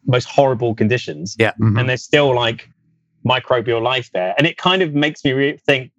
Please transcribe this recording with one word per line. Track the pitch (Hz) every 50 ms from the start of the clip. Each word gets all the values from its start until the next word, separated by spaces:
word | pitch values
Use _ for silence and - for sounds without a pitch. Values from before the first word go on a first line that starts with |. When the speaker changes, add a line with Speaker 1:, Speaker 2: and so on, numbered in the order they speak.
| _
Speaker 1:
most | - 127 123 - -
horrible | - - 139 135 131 110 120 117 110
conditions. | - 113 107 123 123 - - 78 76 85 101 - -
Speaker 2:
Yeah. | 110 104 -
Speaker 3:
Mm-hmm. | - 110 113 101 117
Speaker 1:
And | 127 131
there's | 127 - -
still, | - - 147 143 135 123
like, | 123 120 117 113 - - - _ _ _ _ _ _ _ _ _ _ -
microbial | 107 127 127 - - 131 123 104 120 117 113
life | 113 120 127 127 117 - -
there. | 92 90 92 98 143
And | 143
it | 170 160 -
kind | - 180 185 190 185
of | 156 143
makes | 143 147 156 147 - -
me | 143
re-, | 131 135 139 143 147 -
think | _ - 139 131 127 - _